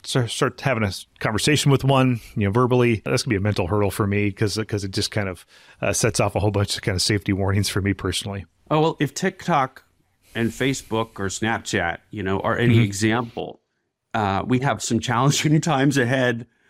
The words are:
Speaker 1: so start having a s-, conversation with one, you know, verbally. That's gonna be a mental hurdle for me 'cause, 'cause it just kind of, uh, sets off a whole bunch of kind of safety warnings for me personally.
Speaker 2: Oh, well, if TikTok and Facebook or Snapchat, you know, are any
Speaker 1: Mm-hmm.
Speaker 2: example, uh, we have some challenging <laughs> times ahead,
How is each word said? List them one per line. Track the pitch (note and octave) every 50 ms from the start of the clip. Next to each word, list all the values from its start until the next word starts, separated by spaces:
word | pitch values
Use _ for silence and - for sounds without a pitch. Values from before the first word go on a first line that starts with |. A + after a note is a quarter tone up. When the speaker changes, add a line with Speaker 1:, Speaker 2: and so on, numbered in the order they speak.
| -
Speaker 1:
so | - - C3+ A#2+
start | A2+ - - C#3+ B2 - -
having | - C#3 B2+ A2+ A2
a | G2
s-, | - - - - _ -
conversation | - B2+ A2 G2+ - - D3+ C#3 - D3
with | C#3 B2+ -
one, | C3+ C#3 C3 C3 B2+ B2 A2+ - - -
you | A#2+ G2+
know, | G2
verbally. | G2+ B2 B2+ A#2+ B2+ B2 A#2+ A#2+ A2+ G2+ -
That's | C3 C3 B2 -
gonna | C3 A2
be | F#2+
a |
mental | F#2+ G#2 G2 - F#2+ D#2+
hurdle | G#2 G#2 G2+ G2
for | - - G#2+ G2
me | G2+ G#2 G#2 G#2
'cause, | G2 - A#2 G2+ - A2 A2 -
'cause | A2 G2+ G2
it | G2
just | F#2+ G#2 G2 -
kind | - G#2+ G2+ F#2+
of, | F2+ - - _ _ - - - - _
uh, | - G#2 G2+
sets | - - A2+ - -
off | A2+ G2+ -
a | G#2
whole | F#2+ G#2+
bunch | G2 G2+ G2+ - -
of | -
kind | - - G2
of | F2+ -
safety | - A2 G2+ - -
warnings | G2 F#2 G2 F#2+ F#2+ G#2 G2 -
for | - G#2
me | F#2 G2 F#2+
personally. | - - F#2 F2 - - G2+ G2 G2 - - _ _ _ -
Speaker 2:
Oh, | D3 D#3
well, | D3+ E3 D3+ -
if | D3+ C#3 -
TikTok | - F#3 F#3+ F#3 - - - F3 C#3+ C3 C3 - - - _ _ _ _ _ _ _ _ _ -
and | A#2 A#2 A2
Facebook | - - B2+ C#3 C3+ - - - G#2+ A2+ A2+ - - -
or | G2 G2
Snapchat, | - - A2 A2 A#2 G2 - - - G2+ F2 E2+ E2+ - _ _
you | - G#2+ F#2+
know, | F#2+ G2 F#2+
are | - A#2 A2 F2+
any | A#2+ A#2+ A#2
Speaker 1:
Mm-hmm. | A#2 A#2
Speaker 2:
example, | G2 G2 G2 A2 G#2+ A2 A#2+ B2 A#2 - - D#2+ - - - _ _ _ _ _ _ _ _ _ _ -
uh, | A2+ G#2 G2 F#2+ F#2+ F2
we | G2 B2+ B2
have | C3 C#3+ A2 G#2
some | - - A#2+ A2+
challenging | A2+ - A#2+ A#2 C3 C#3+ C#3 - - D#3+ D3+ D#3+
<laughs> |
times | - E3+ D3+ C3 C#3 D#3 C3+ C#3+
ahead, | A#2+ A#2 C3 C3 B2+ B2 A#2+ A#2 A#2+ - _ _ _ _